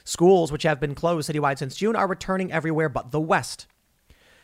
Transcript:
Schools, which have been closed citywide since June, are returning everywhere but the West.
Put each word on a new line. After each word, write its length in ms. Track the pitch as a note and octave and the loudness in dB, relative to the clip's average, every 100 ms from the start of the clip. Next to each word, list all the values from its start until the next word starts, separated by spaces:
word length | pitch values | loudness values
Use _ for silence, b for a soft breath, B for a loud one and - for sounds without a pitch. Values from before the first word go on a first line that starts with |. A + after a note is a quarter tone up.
Schools, 480 | - - E3+ F#3+ D#3 | -12 2 6 6 4
which 120 | D3 | 0
have 180 | E3 C#3+ | 0 0
been 140 | D3 C3+ | -4 -2
closed 340 | E3+ E3+ D3 | -2 -2 -2
citywide 280 | D3+ C#3+ C#3 | -2 -2 -2
since 180 | C3+ - | -6 -2
June, 200 | G#3 A3+ | -2 0
are 120 | G3 | 0
returning 440 | F#3 - F#3 F#3 | -2 -4 -2 -2
everywhere 380 | D#3+ D#3 D#3 D#3 | -2 0 0 0
but 220 | B2+ B2 | -2 -4
the 100 | D3+ | -4
West. 460 | D#3+ F#3 A#2 - - _ _ _ _ b b b | 2 0 0 -10 -18 _ _ _ _ b b b